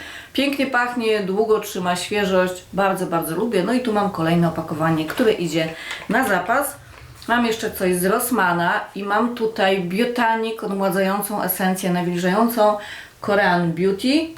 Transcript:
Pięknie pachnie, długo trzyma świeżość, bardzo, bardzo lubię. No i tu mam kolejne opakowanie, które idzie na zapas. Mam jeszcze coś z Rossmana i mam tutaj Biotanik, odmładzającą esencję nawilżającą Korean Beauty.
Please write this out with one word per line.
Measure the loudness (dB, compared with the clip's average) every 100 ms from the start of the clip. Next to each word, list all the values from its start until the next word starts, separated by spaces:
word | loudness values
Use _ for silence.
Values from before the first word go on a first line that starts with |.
| -12 -16 -6
Pięknie | -2 0 0 0
pachnie, | 0 0 0 0 0
długo | 0 0 2 2
trzyma | 0 -4 -2 -2
świeżość, | -2 -2 2 2 2 -2 -6
bardzo, | 0 0 0 -2
bardzo | -2 -2 -2
lubię. | 0 0
No | 2
i | 0
tu | 0
mam | 0 0
kolejne | 0 2 4 2
opakowanie, | 0 -6 -2 0 2 0
które | 2 2
idzie | 2 0 -2 -2 -6 -12 -12 -4
na | 0 2
zapas. | 0 0 0 0 -6 -16 -20 -20 -16 -2
Mam | 2 2
jeszcze | 0 -4
coś | -2 0 2
z | 2
Rossmana | 0 0 2 2 2 0 0 -4 -8
i |
mam | -2 0 0 0
tutaj | -2 2 2 2
Biotanik, | 0 0 0 0 0 0 -2 -4
odmładzającą | -6 -2 0 2 0 0 -2 -4
esencję | -4 0 0 0 0
nawilżającą | 0 0 0 2 2 2 4 2 2 -4 -14 -18 -10
Korean | -2 2 4 2 0
Beauty. | 0 0 0 2 0 0